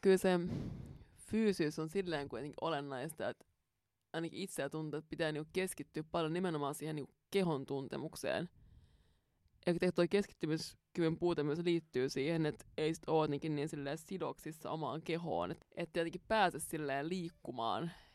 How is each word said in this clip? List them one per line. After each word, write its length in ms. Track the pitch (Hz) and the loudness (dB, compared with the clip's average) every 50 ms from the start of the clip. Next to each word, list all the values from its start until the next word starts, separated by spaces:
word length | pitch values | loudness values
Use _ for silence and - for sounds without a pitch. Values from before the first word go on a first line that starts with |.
kyllä 160 | - 196 190 | 6 6 8
se 240 | 185 - 190 180 175 170 180 - - - - - - - - - - - - - | 8 8 6 4 4 2 0 -2 -4 -4 -6 -8 -8 -10 -12 -14 -16 -20 -20 -20
fyysisyys 640 | - - - - 220 226 208 185 - 165 147 151 - | -20 -8 -2 0 4 4 4 4 4 2 0 0 -2
on 100 | 160 160 | -4 -2
silleen 400 | 156 - 185 175 160 143 143 139 | -2 -2 -2 -2 -2 -2 -4 -4
kuitenkin 260 | - 113 139 151 - - | -6 -6 -6 -8 -6 -4
olennaista, 680 | - 160 160 143 143 139 135 127 127 160 156 - - 113 | -4 -2 -2 -2 -2 -4 -6 -6 -6 -6 -6 -4 -4 -4
että 160 | - - - _ _ _ _ _ _ _ _ _ _ _ _ _ | -4 -6 -10 _ _ _ _ _ _ _ _ _ _ _ _ _
ainakin 260 | - 165 165 165 - - | -6 -6 -6 -6 -6 -8
itseä 320 | 190 190 - - 139 143 | -8 -6 -4 -4 -4 -2
tuntuu, 280 | 151 156 156 151 139 156 | -2 -4 -4 -4 -6 -8
että 100 | 156 - | -8 -8
pitää 220 | 156 147 165 156 | -4 -2 -2 0
niinku 180 | 151 147 156 156 | 0 -2 -6 -4
keskittyä 520 | - 180 185 185 - - 143 - - 160 156 - | -2 -2 -2 -2 -4 -8 -10 -8 -6 -8 -6 -2
paljon 200 | - 170 165 156 | 0 0 0 2
nimenomaan 420 | 160 175 190 180 160 147 143 139 151 | 0 0 0 0 0 0 -2 -2 -2
siihen 220 | - 143 156 156 | -4 -6 -6 -6
niinku 180 | 151 - - _ _ _ _ | -6 -8 -10 _ _ _ _
kehon 360 | - 196 185 170 156 131 139 | 2 4 4 4 2 0 0
tuntemukseen. 840 | - 139 139 135 - - - 135 160 - - - 76 67 85 165 - _ - - - - - - - _ _ _ _ _ _ _ _ _ _ _ _ _ _ - 180 170 170 | -2 -4 -4 -4 -4 -4 -6 -6 -6 -6 -4 0 0 0 0 0 -4 _ -16 -20 -20 -20 -20 -20 -20 _ _ _ _ _ _ _ _ _ _ _ _ _ _ 2 2 2 4
Ja 100 | 180 180 | 4 4
toi 160 | - - 175 175 | 4 4 4 6
keskittymiskyvyn 1120 | - 202 196 - - - - 151 156 160 - - - _ _ _ - 185 170 160 165 156 | 4 2 2 0 -4 -4 -2 0 0 0 -2 -6 -12 _ _ _ -2 2 2 2 2 2
puute 240 | 170 175 170 156 | 2 2 2 2
myös 160 | 147 151 147 170 | 2 0 0 0
liittyy 500 | 170 175 170 165 156 _ - 123 131 143 | 2 2 2 2 0 _ 0 0 0 0
siihen, 380 | - - 135 156 170 160 156 | 0 0 0 0 2 2 0
että 180 | 151 - - - - - | 0 -2 -4 -10 -10 -4
ei 180 | - 151 156 165 | -2 0 0 -2
sit 140 | - - - | -2 -2 2
oo 160 | 160 160 156 | 2 4 4
jotenkin 300 | 151 143 139 - 160 151 | 2 0 0 -2 -2 -2
niin 120 | 143 139 156 | -2 -2 -2
silleen 300 | - 147 139 139 147 156 | -4 -4 -4 -4 -6 -6
sidoksissa 720 | - - 196 180 156 135 143 - - 156 156 156 - - | -6 -8 -6 -4 -4 -4 -6 -6 -10 -12 -12 -10 -8 -6
omaan 320 | 151 160 151 123 127 160 | -4 -4 -4 -4 -4 -4
kehoon, 480 | 160 - 160 165 170 160 - - 87 90 | -4 -2 -4 -2 -2 -2 -2 0 0 -2
et, 160 | 165 - - _ - | -4 -8 -12 _ -8
et 140 | - 170 165 - | -8 -6 -2 -2
jotenkin 260 | 175 165 170 - 180 - - | -2 -2 -2 -4 -6 -2 2
pääse 320 | 220 220 196 175 - 156 | 4 6 6 4 2 0
silleen 480 | - - - 160 151 139 135 139 143 165 | -6 -4 -4 -2 -2 0 0 0 -2 -2
liikkumaan 840 | 185 190 170 170 - _ - - 123 120 113 113 92 107 160 170 - - - - | -2 -2 -4 -6 -8 _ -10 -8 -4 -2 0 0 0 0 -2 -4 -6 -10 -16 -20